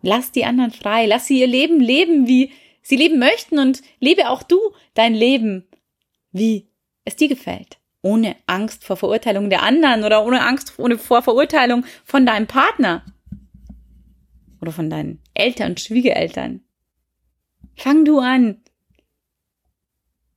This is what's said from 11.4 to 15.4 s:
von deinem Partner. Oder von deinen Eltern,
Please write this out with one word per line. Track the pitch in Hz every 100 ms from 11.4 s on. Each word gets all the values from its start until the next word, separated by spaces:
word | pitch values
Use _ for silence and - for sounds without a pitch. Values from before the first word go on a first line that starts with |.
| 302 311 247 240 247 -
von | _ 277 247
deinem | 220 214
Partner. | 262 330 403 220 170 - _ _ - _ - - - _ _ _ _ _ _ _ _
Oder | 165
von | 165 156
deinen | 156 165 160 _
Eltern, | -